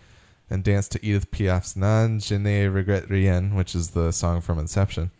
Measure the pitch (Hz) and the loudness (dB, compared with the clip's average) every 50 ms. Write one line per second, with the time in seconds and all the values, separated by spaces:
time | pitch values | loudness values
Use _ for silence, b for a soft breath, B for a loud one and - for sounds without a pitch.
0 | b b b b b b b b b - - 98 90 101 101 101 98 - - - | b b b b b b b b b -6 -6 -2 0 2 0 0 0 -4 -6 -6
1 | - 107 101 98 - - - - 104 92 92 90 - - - 98 95 104 110 110 | -2 0 0 0 0 -2 -4 -2 0 2 2 0 -2 -4 -4 -2 0 2 4 4
2 | 113 113 110 104 101 - 104 101 101 104 101 101 101 98 95 98 92 101 98 92 | 2 2 0 -2 -2 -2 -2 0 0 0 2 2 2 2 2 0 0 2 0 0
3 | - - 98 98 95 98 90 90 92 98 104 95 90 - - 87 82 78 - 87 | 0 0 2 2 4 4 4 2 2 0 0 0 -2 0 -2 -4 -4 -2 0 0
4 | 82 82 82 - - 85 87 85 82 - 85 80 78 80 - 101 98 - - 87 | 0 0 0 0 0 0 0 0 -2 -2 -2 -2 -2 -2 0 0 0 0 0 -4
5 | 85 90 - | -6 -6 -6